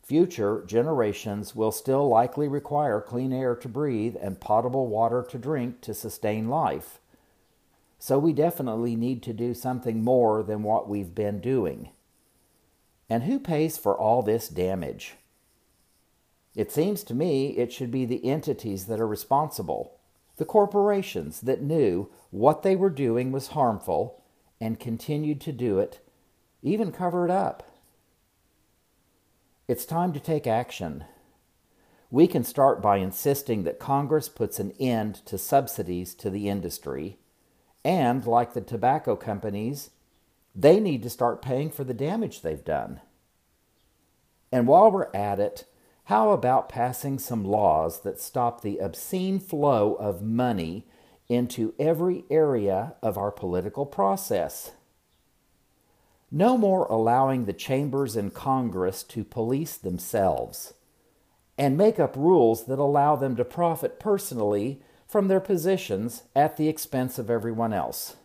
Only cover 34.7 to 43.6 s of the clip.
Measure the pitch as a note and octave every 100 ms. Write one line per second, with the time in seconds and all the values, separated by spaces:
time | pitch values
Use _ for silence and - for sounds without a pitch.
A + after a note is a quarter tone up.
34.7 | - B2+ A#2 G#2+ G2 - F#2+ - C#3+ C3+
35.7 | - F2+ F2 F2+ - G#2 G2 G2+ G2+ E2+
36.7 | - D2 C2+ E2+ - _ _ _ _ _
37.7 | _ C#3 F#3 B2 B2+ A#2+ A#2 A#2+ B2 G2
38.7 | A2+ A#2+ D3 D3 G#2+ - G2 G#2+ G2+ A2
39.7 | C#3 - _ _ _ _ _ _ F#2+ C#3
40.7 | F#3+ G#3 C3 A#2 - A#2+ - C3 C3 D3+
41.7 | - B2+ A2+ C#3+ G#3+ A3 - E2 D#2 D2+
42.7 | D2+ G#1 C2 - _ _ _ _ _